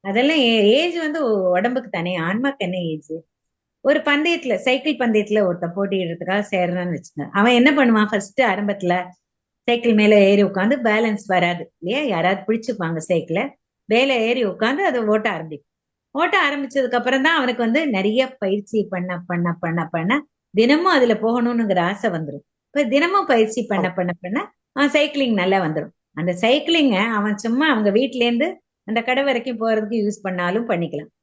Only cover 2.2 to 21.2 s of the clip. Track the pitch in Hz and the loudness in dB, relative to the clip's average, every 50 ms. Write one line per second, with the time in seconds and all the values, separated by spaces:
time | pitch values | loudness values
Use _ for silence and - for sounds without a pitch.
2.2 | 160 170 196 226 262 277 269 _ 202 175 180 185 175 165 156 156 - - 156 165 | -2 -2 -2 -2 -2 -2 -2 _ -6 -4 -4 -4 -4 -4 -6 -8 -10 -12 -12 -12
3.2 | - _ _ _ _ _ _ _ _ _ _ _ - 262 302 302 - 294 285 294 | -12 _ _ _ _ _ _ _ _ _ _ _ -2 0 0 0 0 0 0 0
4.2 | 302 349 339 330 339 262 214 185 - 254 254 254 262 311 285 - 254 233 214 214 | 2 0 -2 -2 -2 -4 -4 -2 0 0 -2 0 0 -4 -2 0 0 0 2 0
5.2 | 208 208 214 214 202 180 170 175 196 175 175 196 202 190 196 190 180 165 170 170 | 0 0 0 0 2 0 -2 -4 -6 -6 -4 -4 -4 -2 -2 -4 -4 -4 -6 -8
6.2 | 170 180 190 208 208 - - 185 180 175 180 180 180 180 165 - - - _ 151 | -4 -4 -2 -4 -2 -2 -2 -2 -2 -2 -2 -4 -4 -4 -6 -6 -8 -12 _ -10
7.2 | 143 - - 196 208 240 247 240 247 294 294 294 262 233 226 214 208 208 226 196 | -10 -4 0 2 4 4 6 6 6 4 4 4 4 4 4 4 2 2 0 -4
8.2 | 196 - _ - 262 220 190 196 208 202 196 202 190 175 175 180 180 180 180 _ | -4 -4 _ 0 0 2 0 0 -2 -4 -4 -2 0 0 0 0 -2 -8 -16 _
9.2 | _ _ _ _ _ _ _ _ _ - 240 240 233 233 220 214 208 208 214 208 | _ _ _ _ _ _ _ _ _ -2 -2 0 2 2 4 4 6 6 8 8
10.2 | 196 190 202 202 202 190 - 190 190 220 285 262 233 226 208 220 233 220 208 208 | 8 6 6 4 4 2 0 0 0 0 0 2 2 0 2 2 0 0 -2 -4
11.2 | - - 185 180 175 175 175 170 165 _ _ _ 165 175 233 285 302 254 190 165 | -4 0 0 2 2 0 -2 -4 -8 _ _ _ -8 -4 -4 -2 -2 -2 -2 0
12.2 | 165 180 196 190 - - 220 226 220 - 220 196 175 165 165 160 160 - 185 165 | 0 0 -2 -2 -2 -4 -4 -4 -2 -6 -6 -4 -4 -4 -4 -6 -2 -2 -2 -2
13.2 | 170 - 196 196 254 285 - _ _ _ _ _ _ - 214 240 262 277 262 240 | 0 -2 -4 -4 -4 -4 -10 _ _ _ _ _ _ 0 2 2 2 2 2 0
14.2 | 220 226 240 254 233 196 175 - 214 233 277 311 392 392 247 247 220 208 214 214 | 0 0 0 0 -2 -4 -2 -2 -2 0 0 0 0 0 0 0 0 0 0 0
15.2 | 214 220 190 160 160 160 156 143 _ _ _ _ _ _ _ _ _ _ _ 277 | 0 -2 -4 -4 -8 -10 -14 -16 _ _ _ _ _ _ _ _ _ _ _ -2
16.2 | 330 349 403 381 330 285 294 285 277 240 262 277 254 240 240 240 240 254 262 269 | -2 0 2 2 0 0 -2 -4 -6 -4 -2 -2 -2 0 0 0 0 0 0 2
17.2 | 269 320 330 311 254 247 247 240 233 226 226 302 330 294 220 190 190 208 214 247 | 2 2 2 2 0 -2 -2 -2 -2 0 0 0 0 0 -2 0 0 0 2 0
18.2 | 262 254 262 _ 208 190 196 208 202 - - 214 196 - 190 180 180 180 180 175 | -2 -2 -4 _ -4 -2 -2 -4 -4 -4 -4 -4 -4 -2 -6 -8 -6 -6 -8 -10
19.2 | 175 - 175 175 175 170 165 170 - 170 165 170 165 165 - 165 165 185 254 294 | -6 -6 -4 -2 -2 -2 -4 -4 -4 -4 -2 -4 -4 -4 -4 -4 0 0 -2 -2
20.2 | 294 _ _ _ _ _ - 202 226 247 294 311 349 381 349 277 247 233 220 - | -2 _ _ _ _ _ 0 0 2 4 2 2 2 2 2 4 4 2 2 0